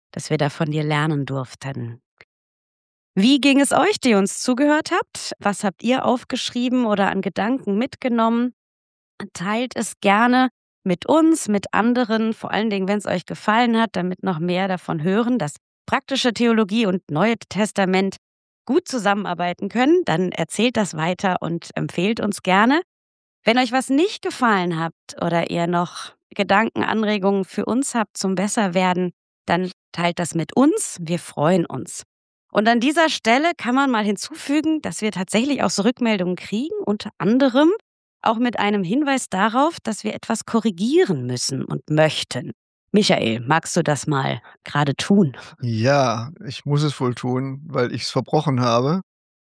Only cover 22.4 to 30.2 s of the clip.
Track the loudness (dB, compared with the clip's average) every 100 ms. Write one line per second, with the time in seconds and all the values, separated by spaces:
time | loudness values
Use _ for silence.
22.4 | 0 4 4 2 -2 _ _ _ _ _
23.4 | 0 2 2 0 0 2 2 -2 -8 0
24.4 | 2 2 0 -2 -4 -8 -16 -6 -2 0
25.4 | 0 -2 0 0 -2 -6 -18 _ _ -4
26.4 | 2 2 2 0 -2 0 0 0 2 0
27.4 | -2 -4 -2 -2 -2 -4 -4 -4 -2 -2
28.4 | -2 0 0 2 2 2 -2 -4 _ _
29.4 | -2 -2 -2 -8 _ -4 -2 -2